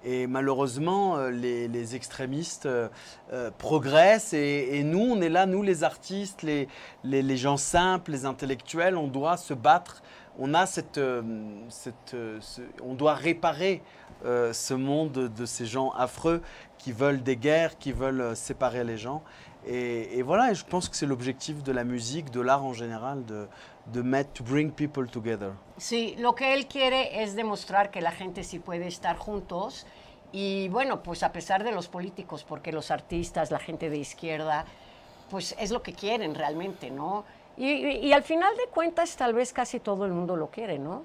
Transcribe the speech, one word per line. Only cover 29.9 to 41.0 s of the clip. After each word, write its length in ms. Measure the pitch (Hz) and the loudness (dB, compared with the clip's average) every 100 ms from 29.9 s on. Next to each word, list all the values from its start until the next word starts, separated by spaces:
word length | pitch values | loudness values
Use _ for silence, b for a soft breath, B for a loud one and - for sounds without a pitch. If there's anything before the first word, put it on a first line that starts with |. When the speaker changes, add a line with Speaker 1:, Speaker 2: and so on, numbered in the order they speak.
| B B B - | B B B -12
Speaker 2:
y, 360 | 196 196 196 190 | -4 -2 -2 0
bueno, 340 | 202 269 202 | 0 0 0
pues, 200 | 170 165 | -4 -2
a 80 | 175 | -2
pesar 320 | 175 - 190 | -2 0 0
de 80 | 220 | 2
los 160 | 208 170 | -2 -4
políticos, 560 | 180 180 180 180 151 | -8 -8 -10 -12 -12
porque 280 | - 147 165 | -10 -10 -6
los 200 | 156 147 | -6 -2
artistas, 580 | 147 - 170 170 180 156 | -4 -2 -4 -2 -2 -2
la 80 | 151 | -2
gente 300 | - 160 165 | -4 -6 -4
de 80 | 147 | -4
izquierda, 680 | 139 - 170 156 156 151 165 B B B B B - | -6 -8 -6 -4 0 -2 -2 B B B B B -10
pues, 260 | 190 180 - | -8 -6 -6
es 120 | 202 | -4
lo 100 | 247 | -4
que 100 | 180 | -4
quieren 420 | 175 202 233 175 147 | -6 -2 0 -2 -2
realmente, 560 | 147 156 185 185 131 | -2 -2 -6 -8 -10
¿no? 320 | 135 156 208 - B B - | -8 -6 -6 -8 B B -4
Y, 120 | 262 | -2
y, 280 | 285 285 262 285 | 0 0 0 6
y 60 | |
al 100 | 277 | 6
final 320 | 285 320 381 440 | 6 4 4 2
de 100 | 494 | -2
cuentas, 480 | - 330 330 339 - | 0 0 0 -2 0
tal 180 | 247 | 0
vez 200 | 226 247 | 2 0
casi 260 | - - 247 | -2 -4 -4
todo 260 | - 196 202 | -2 -2 0
el 60 | |
mundo 240 | 175 175 180 | 0 0 -2
lo 120 | 151 | -4
quiere, 260 | - 220 147 | -6 -6 -4
¿no? 240 | 139 202 | -4 -8